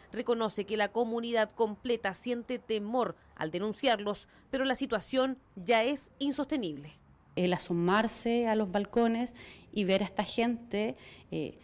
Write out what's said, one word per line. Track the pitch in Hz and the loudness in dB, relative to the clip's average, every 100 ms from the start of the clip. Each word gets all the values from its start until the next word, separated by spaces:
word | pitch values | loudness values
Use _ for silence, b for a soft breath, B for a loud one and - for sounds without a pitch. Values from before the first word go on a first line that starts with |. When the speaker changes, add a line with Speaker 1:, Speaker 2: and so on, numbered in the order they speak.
| B | B
Speaker 1:
Reconoce | 214 226 233 220 - 196 | -6 0 0 0 -2 -4
que | 214 | 0
la | 202 | 0
comunidad | 226 233 233 233 233 214 | 0 0 -2 0 2 2
completa | - 220 208 254 226 196 | 2 0 0 -2 0 -2
siente | 175 247 240 226 240 | -4 -4 -4 -4 -6
temor | - 220 208 247 202 - b - | -2 -4 0 0 0 -2 b -8
al | 156 | -4
denunciarlos, | 175 208 214 269 214 208 202 - b b | -2 -4 0 2 2 0 -6 -8 b b
pero | 269 269 | -2 0
la | |
situación | 247 254 214 - 262 262 262 _ | 0 0 -2 0 0 0 -2 _
ya | - 180 226 | -8 2 4
es | 233 285 - - | 4 0 -6 -4
insostenible. | 277 277 269 302 185 143 151 - - - _ - | -4 -2 -2 -2 -2 -8 -14 -20 -20 -20 _ 0
Speaker 2:
El | 180 | 0
asomarse | 175 - 170 175 208 220 - 233 233 233 | 0 0 0 4 4 2 0 0 2 2
a | 220 | 2
los | 202 | 2
balcones | 202 202 240 233 226 247 - B B B | -2 0 2 4 2 -4 -8 B B B
y | 208 | -2
ver | 190 190 | 2 2
a | 196 | 0
esta | - | -4
gente, | 196 - 233 233 - 202 220 262 B B B | -4 0 0 0 -4 -2 -2 -6 B B B
eh, | 160 147 - | -6 -6 -10